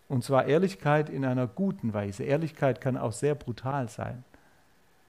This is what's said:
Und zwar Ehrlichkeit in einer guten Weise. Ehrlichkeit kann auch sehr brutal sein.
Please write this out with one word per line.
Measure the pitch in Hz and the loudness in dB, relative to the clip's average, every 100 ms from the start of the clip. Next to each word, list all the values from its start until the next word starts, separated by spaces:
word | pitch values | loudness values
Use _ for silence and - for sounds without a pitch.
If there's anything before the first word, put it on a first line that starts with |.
| - | -4
Und | 131 | -2
zwar | 117 135 | 2 2
Ehrlichkeit | 120 156 190 190 147 151 151 | 4 4 2 0 2 2 2
in | 139 | -2
einer | 135 127 123 | 0 0 0
guten | - 196 - 117 | 0 -2 -2 -2
Weise. | 104 101 101 | -2 -4 -4
Ehrlichkeit | 131 143 160 - 139 127 | 0 0 0 0 0 2
kann | 131 127 | 0 0
auch | 120 | -2
sehr | 113 143 | 0 0
brutal | 143 - 117 131 139 120 | 0 -4 -6 -4 -4 -4
sein. | - 110 123 - - _ _ _ _ _ _ | -6 -8 -8 -14 -20 _ _ _ _ _ _